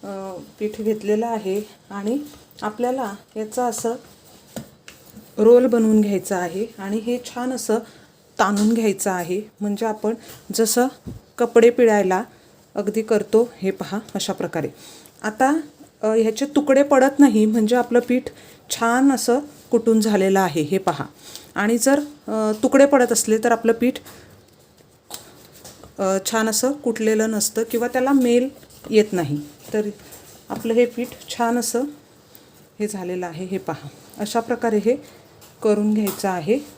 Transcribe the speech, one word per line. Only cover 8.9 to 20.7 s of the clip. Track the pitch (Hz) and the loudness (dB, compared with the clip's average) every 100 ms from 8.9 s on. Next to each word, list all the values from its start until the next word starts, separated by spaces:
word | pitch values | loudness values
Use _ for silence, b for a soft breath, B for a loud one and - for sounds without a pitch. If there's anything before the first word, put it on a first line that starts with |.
| 196 208 | 0 -4
आहे, | 185 170 180 214 _ | -4 -4 -6 -8 _
म्हणजे | 208 202 226 | -6 -4 -4
आपण | 214 214 226 B B B | -2 -4 -6 B B B
जसं | 202 220 - 254 - - - _ - | -2 0 2 0 -2 -16 -16 _ -4
कपडे | 233 233 226 | 2 6 6
पिळायला | 240 233 208 185 185 240 b b b _ | 6 4 4 2 0 -4 b b b _
अगदी | - 202 214 | -6 -4 -4
करतो. | 220 214 208 220 233 - | 0 -2 2 2 2 -2
हे | 190 | -6
पहा, | 190 170 202 - | -4 -8 -8 -8
अशा | 202 - | -8 -6
प्रकारे. | 185 170 165 139 B B B B B | -4 -4 -4 -6 B B B B B
आता, | 214 214 262 320 302 _ - _ | -10 0 0 0 -4 _ -20 _
अ, | 214 | 0
ह्याचे | 220 220 220 285 | 2 0 -2 0
तुकडे | 294 294 269 | 0 4 4
पडत | 277 269 269 269 | 6 4 4 6
नाही, | 285 214 214 | 4 6 2
म्हणजे | 226 214 247 | 2 2 2
आपलं | 240 240 | 2 0
पीठ | 240 247 - B B B - | 2 -2 -2 B B B -12
छान | - 233 240 277 | -2 0 4 4
असं | 254 - 247 294 - - | 2 0 0 -2 -18 -2
कुटून | 233 220 220 | 0 4 2
झालेलं | 214 208 190 190 | 4 2 4 2
आहे. | 185 156 | 2 0
हे | 147 | -2